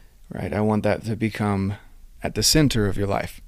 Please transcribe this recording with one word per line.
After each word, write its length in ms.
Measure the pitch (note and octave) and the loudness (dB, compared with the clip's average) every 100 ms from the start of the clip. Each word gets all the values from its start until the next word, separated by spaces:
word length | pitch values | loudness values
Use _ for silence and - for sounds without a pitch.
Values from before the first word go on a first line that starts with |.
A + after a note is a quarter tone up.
| - - - | -20 -20 -14
right? 240 | - F#2 | -8 -4
I 80 | G2+ | 0
want 220 | G#2+ G#2+ | 2 2
that 220 | G#2 G2 | 2 0
to 120 | A2 G2+ | -2 -2
become 600 | G#2+ - G#2 G2+ G2 G#2 - - - - | -2 -2 -2 0 -2 -4 -10 -20 -20 -10
at 120 | - | -6
the 80 | - | 0
center 440 | - D#3 C#3+ A2+ G#2 | 2 4 4 4 2
of 120 | F#2 | 0
your 80 | G2 | 0
life. 340 | G2 - - | -2 -4 -10